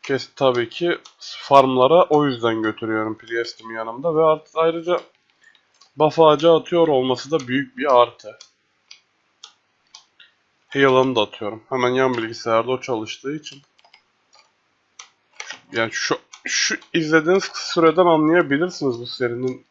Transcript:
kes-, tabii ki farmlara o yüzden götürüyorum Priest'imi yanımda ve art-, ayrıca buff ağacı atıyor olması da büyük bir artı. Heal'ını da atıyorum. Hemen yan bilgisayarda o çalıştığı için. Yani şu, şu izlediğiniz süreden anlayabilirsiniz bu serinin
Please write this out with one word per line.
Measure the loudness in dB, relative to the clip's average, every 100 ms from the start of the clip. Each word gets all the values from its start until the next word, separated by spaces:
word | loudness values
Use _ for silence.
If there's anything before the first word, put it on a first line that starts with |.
kes-, | -4 -6 -6 -2
tabii | 0 0 -4
ki | -4 -4 -4 -10 _
farmlara | -20 -18 4 4 6 4 4 4
o | 4 2 0
yüzden | 0 -2 -2
götürüyorum | -4 -4 -4 -4 -4 -8
Priest'imi | -8 -8 -8 -12 -16 -12
yanımda | -10 -6 -2 2
ve |
art-, | 2 2 _ -2
ayrıca | -2 -2 -4 -4 -4 _ _ _ _ _ _ _ _ 0
buff | 0 6
ağacı | 4 6 4
atıyor | 2 2 0 2
olması | 2 0 -4 -4
da | -6 -4
büyük | -6 -6 -8
bir | 2 4
artı. | 4 -2 -20 -20 -20 _ _ _ _ -20 _ _ _ _ -20 _ _ _ _ -20 _ _ _ _ _ _ _
Heal'ını | 2 4 4 2 0
da |
atıyorum. | -2 -4 -10 -10 _
Hemen | -2 0
yan | 0 0
bilgisayarda | -2 -6 -8 -2 -2 -2
o | -6
çalıştığı | -6 -6 -8 -12 -12 -12
için. | -14 -20 _ _ _ _ _ _ _ _ _ _ _ _ _ _ -20 _ _ _ -18 -18 _
Yani | -4 -4
şu, | -4 -4 -6 _ -18 -8
şu | -4 -2 -4 -4
izlediğiniz | -4 2 0 2 0 -2
süreden | -12 -6 2 2 4 4
anlayabilirsiniz | 4 4 2 2 -2 -2 -4 -4 -4
bu | -10
serinin | -6 -6 -4 -6 -8 _